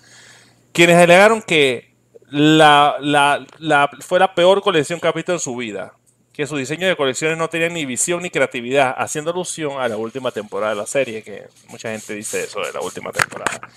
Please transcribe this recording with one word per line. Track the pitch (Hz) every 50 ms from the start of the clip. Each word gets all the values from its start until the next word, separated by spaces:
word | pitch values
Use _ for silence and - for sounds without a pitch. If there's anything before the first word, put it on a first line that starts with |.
| _ _ - - - - - - _ _ _ _ _ _
quienes | - 170 170 175 175
alegaron | 175 175 170 175 185 202 226 226 214 -
que | - 175 151 143 131 120 117 - _ _ _ _ _ - - _ _
la, | 139 143 151 156 156 156 156 151 147 147 147 143 117 131
la, | 139 147 147 143 143 143 139 127 131 - - -
la, | 160 156 151 143 143 - - 147
fue | - - 185
la | 180 190 - -
peor | 175 170 185 196 202 196
colección | 208 180 156 135 - 175 156
que | -
ha | 165
visto | 156 160 160 - 180
en | 160
su | - 139 120
vida, | 123 120 107 101 95 92 95 - _ _ _ _ _ _ _ _
que | - 147
su | 139 151
diseño | 139 131 120 156 160 185
de | 190 165
colecciones | 151 143 131 120 - 156 156 160
no | 160 165
tenía | 160 - 165 165 170
ni | 175 165 147
visión | 131 123 113 - 175 175 175 180
ni | 175
creatividad, | - 147 131 - - 123 120 123 135 143 135 127 -
haciendo | - 113 - - 156 147 165
alusión | 175 185 175 - - 165 156 139 139 135
a | 127
la | 117 107
última | 107 113 113 - 135 127 120
temporada | - 110 101 104 - 101 107 107 110
de | 101
la | 107
serie, | - - 139 131 120 110 107
que | - 107 98 92 92 - _ _ _
mucha | - 117 113 - 113
gente | 110 107 - - 107
dice | 104 107 - - 92 87
eso | - - 101
de | 85 65 -
la | 69
última | 90 90 - - - -
temporada. | - - - - - - - - - - - - _